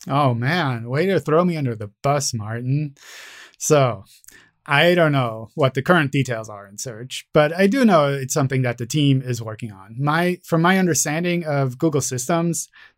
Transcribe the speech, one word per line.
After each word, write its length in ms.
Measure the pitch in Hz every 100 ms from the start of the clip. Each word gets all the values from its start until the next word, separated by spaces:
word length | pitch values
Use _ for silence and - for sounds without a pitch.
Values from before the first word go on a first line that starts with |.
| -
Oh, 240 | 143 143
man. 560 | 117 123 175 147 120 117
Way 160 | 135 185
to 140 | 180
throw 260 | 135 156 180
me 120 | 160
under 180 | 131 110
the 140 | 104 _
bus, 320 | 139 143 -
Martin. 640 | 117 104 117 127 139 151 139 - - - - - -
So, 460 | - 151 131 98 - - - - _ _ -
I 280 | 143 170
don't 200 | 180 160
know 340 | 143 120 110 113 -
what 180 | 135
the 80 | 143
current 300 | - 180 139
details 380 | 143 127 113 110
are 180 | 104 101
in 100 | 101
search, 480 | 131 110 123 - -
but 200 | 160 151
I 140 | 170 196
do 180 | 269 233
know 240 | 170 143
it's 240 | 139 135
something 300 | 165 135 135
that 140 | 123 120
the 80 | 117
team 360 | 151 143 131
is 200 | 127 117
working 300 | 110 107 113
on. 240 | 95 98 113
My, 420 | 147 156 180 180
from 180 | - 165
my 160 | 170 190
understanding 680 | 180 160 156 151 175 175 156
of 320 | 143 135 123
Google 240 | 160 143
systems, 680 | - 123 - 170 170 160 - _ -